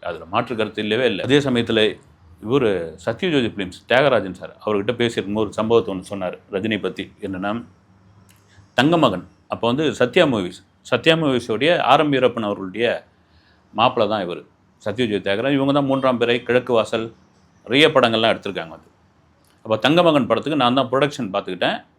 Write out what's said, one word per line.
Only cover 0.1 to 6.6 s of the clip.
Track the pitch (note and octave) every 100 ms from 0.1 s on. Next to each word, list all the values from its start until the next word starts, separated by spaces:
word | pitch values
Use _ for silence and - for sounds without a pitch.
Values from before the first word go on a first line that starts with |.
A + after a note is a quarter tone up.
| E2 E2
மாற்று | G2+ B2 A#2
கருத்து | A2 G#2
இல்லவே | G#2+ A2 B2+
இல்லை. | G2 -
அதே | C#3+
சமயத்துல | C#3 A#2+ A#2 A2+ G#2+ D2+ - _ - - G#2
இவரு | C3+ A#2+ F#2 E2 D#2 -
சத்யஜோதி | A#2 F#3+ D3 A2+
ஃபிலிம்ஸ் | - F2+ - _
தியாகராஜன் | A#2+ C#3+ A#2+ F#2+
சார் | F2+ D#2+ - -
அவர்கிட்ட | G#2 G2+ A#2 A#2
பேசியிருக்கும் | A#2 F#2+
ஒரு | G#2 G#2+
சம்பவத்தை | F#2 A2 A#2 G#2+ F#2+
ஒண்ணு | F2+
சொன்னாரு | G2+ F#2 F2 _
ரஜினி | G2+